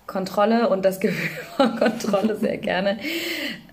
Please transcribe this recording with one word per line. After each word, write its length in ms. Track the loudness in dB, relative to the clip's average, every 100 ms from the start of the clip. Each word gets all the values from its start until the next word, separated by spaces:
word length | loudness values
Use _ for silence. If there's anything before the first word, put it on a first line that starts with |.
| -10
Kontrolle 640 | -6 -2 2 4 4 4
und 140 | 2
das 160 | 2 0
<laughs> 0 |
Gefühl 300 | -2 -2 -4 -6 -4 2
von 200 | 2 4
Kontrolle 580 | 0 0 0 2 2 0
sehr 220 | -2 -2
gerne. 400 | -2 0 0 -2 -4 -4 -4 -6 -6 -10 -4